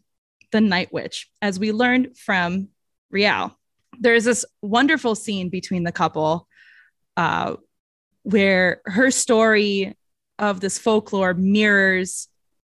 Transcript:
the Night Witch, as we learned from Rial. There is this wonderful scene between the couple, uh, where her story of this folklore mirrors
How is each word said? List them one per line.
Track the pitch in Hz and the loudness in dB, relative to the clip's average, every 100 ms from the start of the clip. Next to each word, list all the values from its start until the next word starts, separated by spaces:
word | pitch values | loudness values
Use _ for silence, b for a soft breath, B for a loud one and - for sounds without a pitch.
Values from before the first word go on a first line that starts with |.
| _ _ _ _ _ | _ _ _ _ _
the | 220 | 0
Night | 214 180 - | 2 0 -4
Witch, | 160 - - - _ | -8 -8 -12 -16 _
as | 208 185 | -6 -4
we | 214 | -4
learned | 214 247 254 254 - | 0 2 2 0 -6
from | - 190 175 190 196 _ _ _ _ | -4 -2 -2 -4 -8 _ _ _ _
Rial. | 190 202 104 90 - _ _ _ - | -2 0 0 -4 -10 _ _ _ -2
There | 233 233 | 2 2
is | 226 | 2
this | 233 - _ | -2 -4 _
wonderful | 208 233 285 311 240 208 | -2 0 2 2 0 -4
scene | - 196 180 | -4 -6 -6
between | 180 - 180 | -8 -4 -4
the | 170 | -4
couple, | - 160 156 156 170 - b b b b _ _ - | -2 -2 0 -2 -2 -6 b b b b _ _ -4
uh, | 165 82 - - _ _ _ _ _ _ | -2 -2 -4 -8 _ _ _ _ _ _
where | - 202 196 185 180 - - | -2 2 4 4 2 -2 -4
her | 190 262 | 2 2
story | 254 - 220 226 214 208 196 190 - _ _ _ - | 2 2 4 4 4 2 0 -4 -10 _ _ _ -6
of | 208 190 | -4 -2
this | 190 - | -6 -4
folklore | 233 214 214 202 185 | 0 0 0 -2 0
mirrors | 180 190 208 214 202 190 185 185 - - _ _ _ _ | 0 2 2 4 4 4 0 -4 -8 -14 _ _ _ _